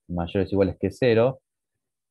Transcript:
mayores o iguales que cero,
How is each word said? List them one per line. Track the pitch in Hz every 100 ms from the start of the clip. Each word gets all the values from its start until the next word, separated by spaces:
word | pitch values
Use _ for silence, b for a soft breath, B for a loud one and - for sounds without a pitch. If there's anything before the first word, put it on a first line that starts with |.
| -
mayores | 87 85 101 92
o | 95
iguales | 95 -
que | 98
cero, | - 127 110 123 139 _ _ _ _ _ _ _